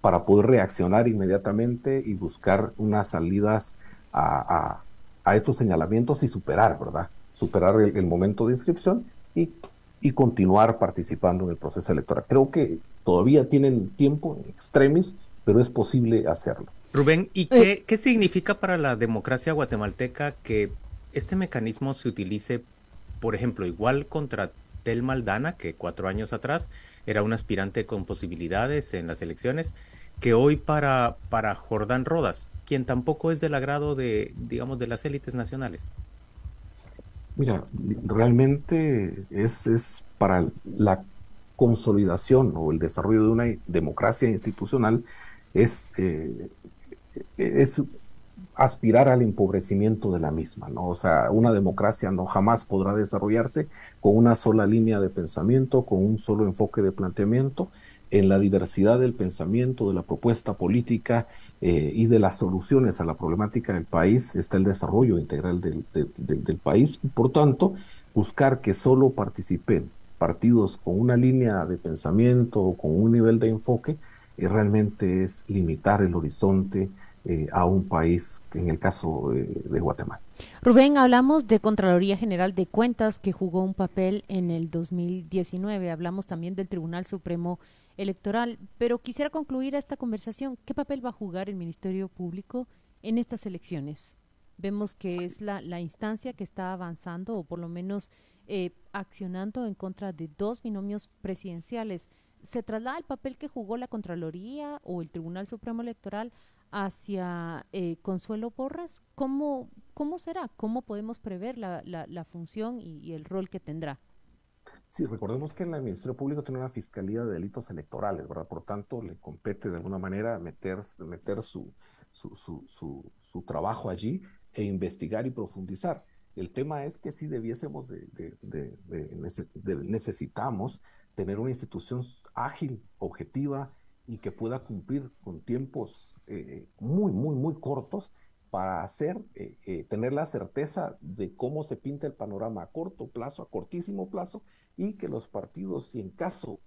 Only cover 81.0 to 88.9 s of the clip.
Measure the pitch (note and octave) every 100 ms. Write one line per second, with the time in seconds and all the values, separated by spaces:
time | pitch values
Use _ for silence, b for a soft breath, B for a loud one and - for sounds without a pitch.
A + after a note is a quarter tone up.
81 | B3+ B3 C4 D#4 A3 A3 G#3+ G#3+ F#3+ F3
82 | G3 F#3+ A3 F3+ F#3 F#3+ F3+ - A#3+ A#3
83 | A3 G#3 G3+ F3 F#3+ F3 F#3+ F#3+ F#3 -
84 | F#3 G3+ - F#3+ F3 E3 E3 E3 E3 F3+
85 | F3 F#3 D#3+ F3+ E3+ F3+ G3+ G3+ F3+ D#3
86 | F3 F#3+ F#3+ E3+ E3+ F#3+ F#3+ F#3 E3 E3+
87 | F3+ F#3+ E3+ E3+ F3 F3+ b b b -
88 | G3 F#3 G3+ A3 A#3+ A3+ - - A#3